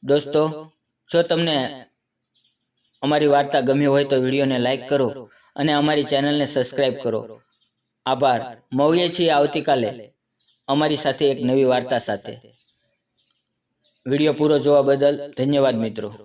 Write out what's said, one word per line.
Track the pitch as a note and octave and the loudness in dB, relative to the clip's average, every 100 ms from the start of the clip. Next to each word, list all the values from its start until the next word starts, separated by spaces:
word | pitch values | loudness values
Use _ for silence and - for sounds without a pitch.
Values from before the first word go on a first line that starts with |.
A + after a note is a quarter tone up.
દોસ્તો, | C3 C#3+ C#3+ D3+ D#3 D3+ D#3 _ _ _ _ | 0 0 2 0 0 -4 -16 _ _ _ _
જો | E3+ | 0
તમને | E3+ E3 E3+ D3 B2+ C3+ B2 _ _ _ _ _ _ _ _ _ _ _ | 0 0 0 -2 -4 -8 -20 _ _ _ _ _ _ _ _ _ _ _
અમારી | C#3 D3+ D3 | -2 2 4
વાર્તા | C#3 C#3+ D3+ | 2 2 0
ગમી | B2+ C3+ C#3+ | 0 2 2
હોય | C#3 | 2
તો | C#3 C3+ | 2 0
વીડિયોને | B2+ C#3 C3+ C3 | 0 0 0 0
લાઈક | A#2+ C3 B2 | 0 -2 -2
કરો | C#3+ B2+ A#2 A2+ _ _ - | 0 0 -4 -16 _ _ -4
અને | C#3+ | 0
અમારી | D3 D3+ D3+ | 0 2 0
ચેનલને | C#3+ C#3 C#3+ D3 C#3 | 0 0 0 -2 -2
સબસ્ક્રાઇબ | - B2 C3 C3+ B2 | -2 -4 0 -2 -2
કરો. | B2+ A2 A2 A2 _ _ _ _ _ _ - | -4 -4 -6 -18 _ _ _ _ _ _ -4
આભાર. | C3 C3+ A#2+ B2+ A2+ _ | 0 2 0 -4 -16 _
મળીએ | C3 C#3+ E3+ F3 | 0 2 2 0
છીએ | F3 E3+ | 0 2
આવતીકાલે | D3 C#3+ D3+ D3+ C3+ G#2+ B2 A2 _ _ _ _ _ - | 2 2 0 0 0 0 -6 -16 _ _ _ _ _ -4
અમારી | C#3 D3+ D3 | 0 0 0
સાથે | D3 B2+ D3 | -2 0 0
એક | B2+ | 0
નવી | B2 C3 | 0 2
વાર્તા | C3 B2+ B2 B2+ | 2 2 0 -4
સાથે. | - G#2 A#2 A#2+ A2+ _ _ _ _ _ _ _ _ _ _ _ _ _ _ _ - | -4 -8 -8 -18 -20 _ _ _ _ _ _ _ _ _ _ _ _ _ _ _ -4
વીડિયો | C#3 D3+ | 0 0
પૂરો | B2+ D3+ D3 | 0 2 2
જોવા | C3+ C#3+ | 4 2
બદલ | C3+ C#3 C#3+ C#3+ C#3+ - | 4 2 2 0 -6 -4
ધન્યવાદ | C3 C#3+ C3+ A#2 | -2 2 2 0
મિત્રો. | A2+ G#2+ G#2 G2+ | -4 -6 -12 -12